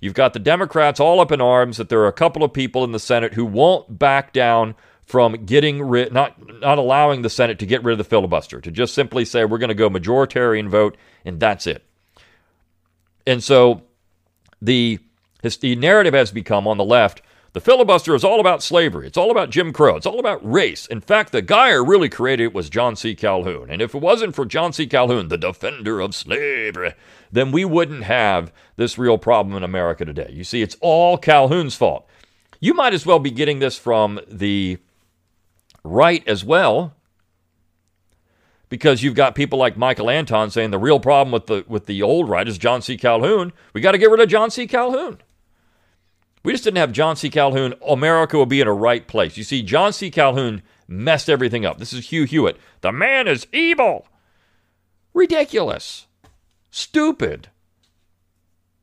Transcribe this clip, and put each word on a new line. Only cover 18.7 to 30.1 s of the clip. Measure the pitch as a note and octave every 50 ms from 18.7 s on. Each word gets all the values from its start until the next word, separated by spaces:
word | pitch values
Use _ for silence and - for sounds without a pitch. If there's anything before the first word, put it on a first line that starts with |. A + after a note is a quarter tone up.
| D#3+ E3+ E3 C#3+ F2 - -
It's | C#3 -
all | D#3 F3+ A3
about | A#3 G#3+ F3 B2+
Jim | A2+ E3 F3 D#3+
Crow. | - - D3+ A#2+ E2
It's | D#2 -
all | - G3+ B3
about | C4 G#3+ F#3+ - - G#2+
race. | B2+ F#3 E3+ G#2+ D2+ - -
In | - B2 G#2+
fact, | - - G#3 A3 G#3+ -
the | - -
guy | F#2+ E2 G#3 A3 C4 B3+
who | F#3 C3
really | B2 C#3+ G3 G3 E3 B2+
created | - - B2 B2+ C3+ A#2 A#2
it | A#2 F#2
was | G2 E2+ D2
John | - A2+ A#2+ A#2+ A2
C. | - - A2+ G#2
Calhoun. | - - G#2 F#2+ F#2 F2+ F2+ E2 C2+ B1 B1
And | D2+ F2+
if | A2+ A2+ -
it | C#3+
wasn't | D3+ F3+ A3+ A#3+ A3+ F#3 D3
for | - C3
John | G#2 - D#3+ E3+ E3+ D3
C. | - D3+
Calhoun, | A#2+ - C3 B2 A#2+ B2 A2+ F2+ D#2
the | F2+ E2
defender | D#2+ F#2 F#2 - - A2+ D3 C3 G#2 G#2+ A2+ G2
of | F#2 G3+ -
slavery, | - - D2+ G2+ C#3 D3 C#3+ C3+ A#2+ A2 G#2+ F2+ F2+ F2+ E2+ - _ _ _ - _ _ -
then | G2 A#2+ C3+ C3+
we | C3+ E3+ F#3+
wouldn't | F#3 D#3 E3+ E3 C#3+ D3+ C3+ G#2+
have | F#2+ B2 B2 A2 G2+ F#2+ F2 E2+ E2+ _ _ _ _ -
this | - A#2+ A2+ - A2+
real | B2 A#2+ A2+
problem | - - A2+ A#2+ A2 G2 G2 G2
in | G2
America | F#2 F2+ F#2 F#2 F2 E2+ E2 - E2
today." | D#2